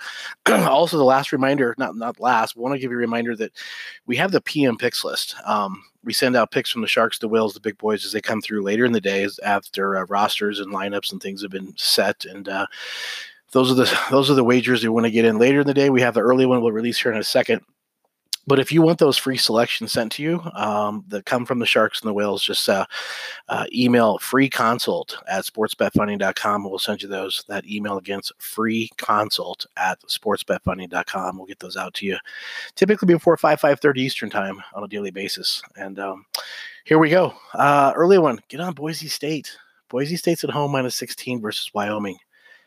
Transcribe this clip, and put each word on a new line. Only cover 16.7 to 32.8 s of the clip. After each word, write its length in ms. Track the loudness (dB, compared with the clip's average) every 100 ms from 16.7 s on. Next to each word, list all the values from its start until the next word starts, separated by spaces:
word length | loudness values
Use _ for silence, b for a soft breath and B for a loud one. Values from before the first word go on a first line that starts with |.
release 300 | 0 -2 -2
here 100 | -2
in 60 | -2
a 60 |
second. 380 | 0 0 2 -2 -2 _ _ _ _ _ _ -12 2
But 100 | 2
if 140 | 4
you 100 | 6
want 160 | 6 6
those 200 | 4 4
free 200 | 0 -2
selections 540 | 2 2 2 -2 -4
sent 200 | -4 -4
to 100 | -4
you, 180 | -4 -4 -6 -6
um, 500 | -2 0 -2 -4 -8
that 180 | -10 -4
come 180 | -4 -2
from 140 | -2
the 80 | 2
Sharks 340 | 2 2 0
and 80 | -4
the 40 |
Whales, 280 | -2 -2 -2
just, 260 | -2 -2 0
uh, 180 | 0 -2 B B B B B -8
uh, 180 | -6 -4
email 460 | 0 4 6 4 2
free 320 | 0 2 2
consult 720 | 2 0 0 -2 -2 -4 -12 -6
at 180 | -6 -6
sports 300 | -4 -4 -2
bet 180 | -2
funding 240 | 0 -2 -2
dot 180 | -2 -2
com. 280 | -2 -2
We'll 160 | -4 -6
send 240 | -6 -6
you 60 | -6
those. 340 | -8 -6 -8 -6
That 200 | -10 -8
email 320 | -8 -6 -6
again 220 | -6 -8
is 100 | -8 -14
free 500 | -12 -4 -2 -2 -4 -6
consult 720 | -2 0 0 -4 -6 -10 -12 -4
at 220 | -4 -4 -8
sports 340 | -8 -4 -6
bet 200 | -4 -4
funding 260 | -4 -8 -8
dot 160 | -8 -6
com. 320 | -6 -8 -10
We'll 80 | -16
get 140 | -18
those 180 | -14 -12
out 160 | -10 -8
to 120 | -6
you 100 | -8 B B B B B
typically 380 | 0